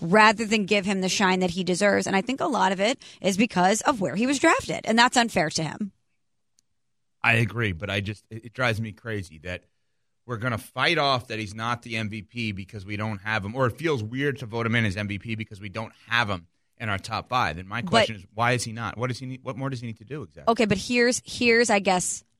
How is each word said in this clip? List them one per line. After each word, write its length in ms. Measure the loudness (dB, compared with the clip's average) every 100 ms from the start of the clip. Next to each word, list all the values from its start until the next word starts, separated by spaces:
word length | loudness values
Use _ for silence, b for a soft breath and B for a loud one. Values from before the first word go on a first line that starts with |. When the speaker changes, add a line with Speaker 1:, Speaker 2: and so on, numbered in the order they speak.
Speaker 1:
rather 440 | 4 8 8 6 2
than 200 | 0 2
give 200 | 2 2
him 140 | 0
the 80 | 0
shine 320 | 2 2 4
that 100 | 2
he 120 | 0
deserves. 440 | -2 2 4 4 2
And 80 | 0
I 60 |
think 200 | 0 -2
a 40 | 0
lot 240 | 2 2
of 80 | 2
it 180 | 0 -2 B B
is 160 | -2 2
because 440 | 2 4 4 4
of 200 | 2 0
where 140 | -2 0
he 100 | 0
was 140 | 2
drafted, 420 | 4 4 0 -6 0
and 120 | 4
that's 180 | 6 4
unfair 360 | 2 0 0
to 100 | -2
him. 280 | -4 -6 -10 -10 _ _ _ _ _ _ _ _ _ _ _ _ 2
Speaker 2:
I 100 | 4
agree, 360 | 2 0 -4
but 180 | -4 -4
I 120 | -4
just, 240 | -4 -8 _
it, 180 | -18 -14
it 60 |
drives 280 | -2 -2 0
me 100 | -4
crazy 460 | -10 -8 -8 -8 -12 -10
that 180 | -12 -12 _ _ _ _ _ -10
we're 100 | -6
gonna 220 | -4 -4
fight 400 | -6 -2 0 2
off 300 | 2 0 -2
that 120 | -8
he's 160 | -8 -6
not 260 | -6 -6
the 140 | -4 -6
M 140 | -4
V 120 | -8
P 300 | -10 -6 -4
because 340 | -6 -10 -12 -8
we 120 | -6
don't 220 | -4 -6
have 260 | -4 -4 -4
him, 100 | 0
or 100 | -2
it 120 | 0
feels 260 | -2 -2
weird 360 | -4 -2 -2 -4
to 60 | -6
vote 200 | -4 0
him 100 | 2
in 80 |
as 140 | 2 -2
M 100 | -4
V 120 | -6
P 160 | -6 -8
because 260 | -8 -12
we 80 | -12
don't 240 | -10 -10 -14 -2
have 200 | 0 0
him 180 | -2 -6 _ _ _
in 100 | -4
our 80 | -4
top 320 | -4 -6 -2
five. 280 | 0 0 -2
And 80 | -8
my 120 | -8
Speaker 1:
But 80 | 0
Speaker 2:
question 240 | 2 2 -2
is, 80 | -10
why 180 | -2 2
is 140 | 2 -2
he 80 |
not? 240 | -6 -8 -6
What 100 | -6
does 120 | -6
he 60 | -10
need? 140 | -12
What 140 | -10 -8
more 140 | -6
does 100 | -6
he 80 | -10
need 120 | -12
to 40 |
do 200 | -14 -12
exactly? 280 | -12 -4 -2
Speaker 1:
Okay, 140 | 2 2
but 120 | 0
here's, 440 | 0 2 2 0
here's, 460 | -6 0 4 4 4
I 100 | 2
guess, 460 | 2 2 0 -6 -12 _